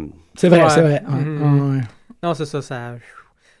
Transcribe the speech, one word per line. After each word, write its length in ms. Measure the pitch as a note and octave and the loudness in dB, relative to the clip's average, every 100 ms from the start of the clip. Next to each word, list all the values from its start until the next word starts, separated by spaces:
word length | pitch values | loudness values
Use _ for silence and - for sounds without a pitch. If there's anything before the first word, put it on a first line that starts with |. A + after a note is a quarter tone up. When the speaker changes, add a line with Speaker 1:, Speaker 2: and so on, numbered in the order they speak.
| D2+ - _ | -12 -16 _
Speaker 1:
C'est 140 | - F3+ | -2 4
vrai, 140 | E3+ | 6
Speaker 2:
Ouais. 40 | D#3 | 6
Speaker 1:
c'est 120 | D3+ | 4
vrai. 200 | D#3+ C#3+ - | 2 0 -2
Ouais, 160 | C3+ | -4
Speaker 2:
Mhm. 460 | D3+ D3+ D3 C#3+ C#3 | -4 -2 2 2 2
Speaker 1:
ouais, 60 | C3+ | -2
ouais. 60 | A#2 - _ - | -6 -12 _ -10
Speaker 2:
Non, 120 | E3+ | -6
c'est 120 | D3+ D3 | -6 -6
ça, 140 | C#3+ | -8
ça. 300 | C3+ B2+ A#2+ | -10 -12 -14
De 20 | A#2+ - - - _ _ _ | -16 -20 -20 -20 _ _ _